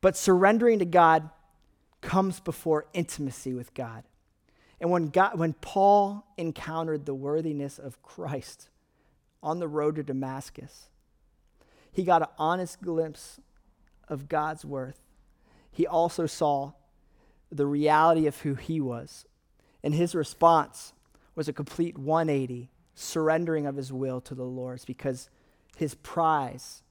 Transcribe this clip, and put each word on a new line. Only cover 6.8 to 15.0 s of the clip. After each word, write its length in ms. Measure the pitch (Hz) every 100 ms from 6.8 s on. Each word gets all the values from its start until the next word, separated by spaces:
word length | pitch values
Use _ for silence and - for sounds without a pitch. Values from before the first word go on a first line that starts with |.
| 160 151 143
the 80 |
worthiness 640 | 135 139 151 160 147 139 -
of 240 | 139 -
Christ 680 | _ - 135 139 - - - _ _ _ _ _ _ _
on 180 | 147 165
the 60 | 165
road 300 | 151 151 151
to 60 |
Damascus, 880 | 143 135 135 135 135 - 120 - - _ _ _ _ _ _ _ _ _ _
he 140 | -
got 160 | 180 170
an 80 | 156 -
honest 440 | 156 180 180 -
glimpse 580 | 185 160 160 147 - - _ _ _ _ _ _ _
of 200 | 151 143
God's 360 | 160 151 156
worth. 360 | 147 139 131 -